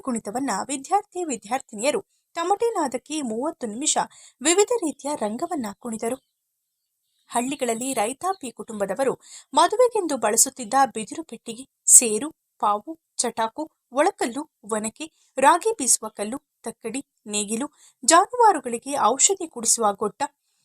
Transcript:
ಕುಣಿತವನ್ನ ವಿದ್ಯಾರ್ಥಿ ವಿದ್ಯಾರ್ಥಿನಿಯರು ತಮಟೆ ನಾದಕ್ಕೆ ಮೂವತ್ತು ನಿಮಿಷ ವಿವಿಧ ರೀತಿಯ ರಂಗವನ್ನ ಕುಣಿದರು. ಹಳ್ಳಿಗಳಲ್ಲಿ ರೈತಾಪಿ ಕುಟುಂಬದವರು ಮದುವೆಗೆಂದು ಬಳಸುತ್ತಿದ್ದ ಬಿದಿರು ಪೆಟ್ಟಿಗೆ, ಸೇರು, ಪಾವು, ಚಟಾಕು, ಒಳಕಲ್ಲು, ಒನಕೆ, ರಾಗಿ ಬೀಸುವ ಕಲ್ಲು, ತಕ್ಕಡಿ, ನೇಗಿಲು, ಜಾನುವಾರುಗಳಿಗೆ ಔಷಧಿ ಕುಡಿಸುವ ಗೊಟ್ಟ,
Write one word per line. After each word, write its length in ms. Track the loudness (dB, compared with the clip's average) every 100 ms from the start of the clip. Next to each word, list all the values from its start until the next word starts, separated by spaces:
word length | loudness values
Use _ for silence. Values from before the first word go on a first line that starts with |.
ಕುಣಿತವನ್ನ 500 | -6 -6 -6 -6 -4 -4 -4
ವಿದ್ಯಾರ್ಥಿ 560 | -8 -2 -2 -2 -6
ವಿದ್ಯಾರ್ಥಿನಿಯರು 800 | -6 -8 -6 -8 -6 -4 -2 -2 -6 _ _
ತಮಟೆ 360 | -6 -2 0 0
ನಾದಕ್ಕೆ 520 | 0 -2 -4 -6 -6
ಮೂವತ್ತು 460 | -4 -4 -4 -6 -8
ನಿಮಿಷ 300 | -6 -2 -2 -2 -8 -20 _
ವಿವಿಧ 280 | 2 4 4 2 -2
ರೀತಿಯ 300 | -6 -6 -4
ರಂಗವನ್ನ 500 | -4 -4 -6 -6 -6 -10
ಕುಣಿದರು. 360 | -10 -6 -6 -6 _ _ _ _ _ _ _ _ _ _ _
ಹಳ್ಳಿಗಳಲ್ಲಿ 680 | -4 -2 -2 -2 -2 -4
ರೈತಾಪಿ 580 | -2 -2 -2 -4 -4 -8
ಕುಟುಂಬದವರು 680 | -12 -12 -6 -4 0 0 -2 -8 -20 -2
ಮದುವೆಗೆಂದು 640 | 2 4 6 4 4 -2 0
ಬಳಸುತ್ತಿದ್ದ 560 | 0 2 2 0 0 2 2
ಬಿದಿರು 300 | 0 -8 -10
ಪೆಟ್ಟಿಗೆ, 440 | -12 -14 -14 -14 -16 _ 6
ಸೇರು, 460 | 6 6 0 -4 -10 _ _
ಪಾವು, 400 | 0 0 -4 -16 _ -6
ಚಟಾಕು, 540 | -4 -2 -4 -4 -10 _ _
ಒಳಕಲ್ಲು, 600 | 2 2 2 -4 -4 -10 _
ಒನಕೆ, 680 | -6 -6 -6 -8 -14 _ _ 2
ರಾಗಿ 340 | 4 4 2
ಬೀಸುವ 380 | -2 0 0 -2
ಕಲ್ಲು, 280 | -8 -8 -8 -12 _
ತಕ್ಕಡಿ, 420 | -14 -12 -10 -10 -12 _ -6
ನೇಗಿಲು, 420 | -6 -4 -4 -6 -10 _ _ 4
ಜಾನುವಾರುಗಳಿಗೆ 960 | 6 6 4 4 4 -2 -8 -6 0
ಔಷಧಿ 480 | 2 4 2 2 -4
ಕುಡಿಸುವ 460 | -6 -2 2 2
ಗೊಟ್ಟ, 300 | 0 -4 -4 -8 -8 _ _